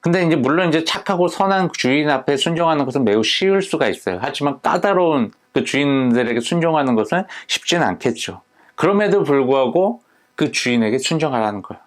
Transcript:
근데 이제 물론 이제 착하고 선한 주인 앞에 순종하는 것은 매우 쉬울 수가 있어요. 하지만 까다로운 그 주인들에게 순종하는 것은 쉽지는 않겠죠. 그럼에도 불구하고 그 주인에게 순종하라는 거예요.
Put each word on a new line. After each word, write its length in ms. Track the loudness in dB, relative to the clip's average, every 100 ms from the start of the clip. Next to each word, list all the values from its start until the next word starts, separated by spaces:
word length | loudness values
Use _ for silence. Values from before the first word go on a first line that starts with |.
근데 240 | 2 2
이제 120 | 2 2
물론 320 | 2 2 2
이제 160 | 0
착하고 420 | -2 -6 -2 0 0
선한 440 | 0 0 2 0
주인 360 | -2 0 2 2
앞에 260 | 0 0 0
순종하는 480 | 0 0 0 2
것은 200 | 0 0
매우 200 | 2 2
쉬울 360 | 2 0 2 2
수가 280 | 0 0 0
있어요. 320 | -2 -6 -6
하지만 380 | -6 -2 -4 -2
까다로운 720 | -2 0 2 2 2 2 -2 -6 _
그 120 | -4
주인들에게 760 | -2 0 0 2 2 2 0 -2
순종하는 540 | -2 0 2 0 2
것은 300 | 0 0 -2 -4 -12 -8
쉽지는 360 | -8 -2 0
않겠죠. 560 | 0 0 -4 -4 -8 -12 _ _ _ -2
그럼에도 480 | 0 2 2 2
불구하고 760 | 2 2 2 2 2 2 0 -2 _ _ _ -4
그 160 | -4
주인에게 460 | -2 -2 0 0 -2
순종하라는 640 | -2 -2 0 0 -2 -4
거예요. 200 | -12 -18